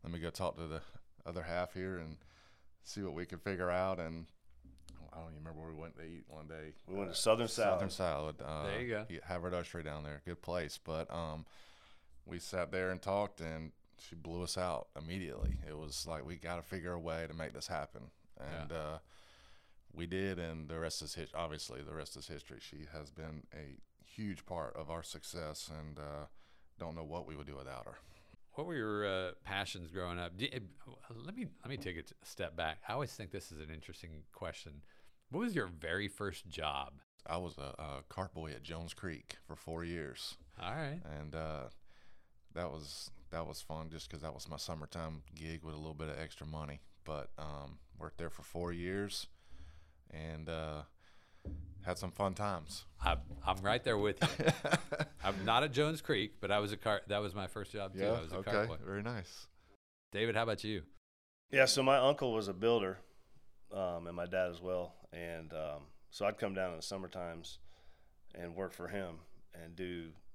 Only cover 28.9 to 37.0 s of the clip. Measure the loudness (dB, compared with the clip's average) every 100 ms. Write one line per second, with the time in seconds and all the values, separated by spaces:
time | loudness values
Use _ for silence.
28.9 | 4 4 4 2 -4 -2 0 0 -2 -4
29.9 | -2 0 0 -2 -2 -2 -2 -8 -12 -14
30.9 | -14 -12 -10 -8 -4 -6 -6 -6 -2 -2
31.9 | -4 -6 -14 -12 -4 -2 2 0 0 -2
32.9 | 0 0 -4 -6 -6 -6 -8 -8 -8 -10
33.9 | -12 -10 -10 -12 -6 -4 -4 -10 -12 -16
34.9 | -18 -20 -20 _ -2 2 2 0 -2 2
35.9 | 2 2 0 -2 -2 -6 0 2 2 -2
36.9 | -8